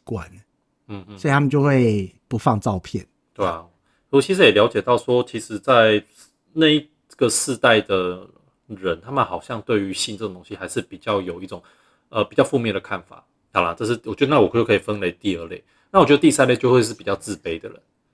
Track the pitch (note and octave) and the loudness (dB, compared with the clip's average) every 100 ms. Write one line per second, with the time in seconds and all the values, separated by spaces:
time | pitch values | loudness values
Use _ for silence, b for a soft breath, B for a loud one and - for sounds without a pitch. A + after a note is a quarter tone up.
0 | - A2 - F#2 _ _ _ _ - G2+ | -10 -10 -12 -18 _ _ _ _ -16 -16
1 | F#2 G2 D3+ C#3 C#3+ C#3+ C#3+ C3+ A#2+ G#2 | -16 -8 0 0 2 2 2 2 2 0
2 | F#2 _ - A#2 C#3 G#2+ A2+ F#2+ - - | -4 _ -8 -2 0 0 0 -4 -4 -10
3 | - _ _ - F#2+ E2 E2+ _ _ _ | -12 _ _ -6 -4 -4 -12 _ _ _
4 | _ C#3 C3+ F#3+ C#3+ G2+ A#2 G#2+ A2 A#2+ | _ 2 2 4 6 6 4 2 0 0
5 | - B2 B2 A2 - G#2 - A#2+ A2 G#2+ | 2 0 0 -6 -8 -8 2 4 4 4
6 | - _ - _ _ D#3+ D#3 D3+ - _ | -2 _ -20 _ _ 0 2 2 -4 _
7 | _ - A#2+ - - A#2 B2 A2 - F#2+ | _ -2 -2 0 -4 -2 2 2 2 -2
8 | F2+ F2+ - _ _ _ - G2 F#2 E2 | -4 -8 -14 _ _ _ -20 -8 -6 -6
9 | G2+ C#3 A2 F2 - A#2 - A2 G2 F#2 | -6 -4 -4 -4 -10 -10 -4 -2 -2 -6
10 | - G#2 G#2+ F2+ F2+ G2+ F2+ A#2+ - - | -8 -8 -12 -12 -16 -14 -8 -8 -8 -10
11 | - G2+ F2+ F2 F#2+ F2 b b b b | -4 -4 -4 -10 -12 -16 b b b b
12 | b A2+ G2+ - C3 C3+ A2+ F#2+ - F#2+ | b -6 -4 0 0 0 -2 -6 -6 -10
13 | F2 - _ _ _ F#2+ F2 E2+ A2 A#2 | -12 -20 _ _ _ -2 -2 -2 -4 -6
14 | - - C#3 C#3+ F#2+ A#2 A2+ G2+ - G#2 | -6 -4 0 2 2 2 0 0 -2 -6
15 | F2+ - G#2 E2+ E2 - _ _ _ G3 | -6 -6 -6 -6 -8 -16 _ _ _ 2
16 | C#3 D3 D#3+ C3 B2+ B2 B2+ B2+ A2 A2 | 4 6 4 4 2 2 4 4 2 -4
17 | - G2 - F#2+ F2 E2 - - _ _ | -6 -6 -6 -10 -8 -10 -10 -20 _ _
18 | _ | _